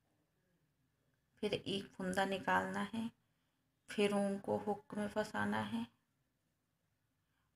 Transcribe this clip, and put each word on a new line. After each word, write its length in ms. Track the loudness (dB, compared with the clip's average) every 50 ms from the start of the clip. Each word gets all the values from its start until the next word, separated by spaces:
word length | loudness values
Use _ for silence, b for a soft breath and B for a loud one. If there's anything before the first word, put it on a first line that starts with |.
| _ _ _ _ _ _ _ _ _ _ _ _ _ _ _ _ _ _ _ _ _ _ _ _ _ _ _ -4 -2
फिर 100 | -2 -2
एक 340 | -2 -2 -2 -4 -4 -4 -6
फंदा 380 | -8 -6 -4 -2 2 2 2
निकालना 560 | 2 0 -2 2 4 4 4 4 2 -2 -2 -4 -2 -2
है, 160 | -4 -4 -4 -6 _ _ _ _ _ _ _ _ _ _ _ _ _ _ -8
फिर 240 | 0 2 2 4 4
ऊन 240 | 2 2 2 0 -2
को 200 | -2 -2 -2 0
hook 380 | 0 -2 -4 -4 -4 -8 -4 -4
में 100 | -4 -2
फंसाना 540 | 0 -2 -2 0 0 -2 0 0 2 0
है 240 | 0 0 -2 -4 -4 -4 _ _ _ _ _ _ _ _ _ _ _ _ _ _ _ _ _ _ _ _ _ _ _ _ _ _ _ _ _ _ _ _ _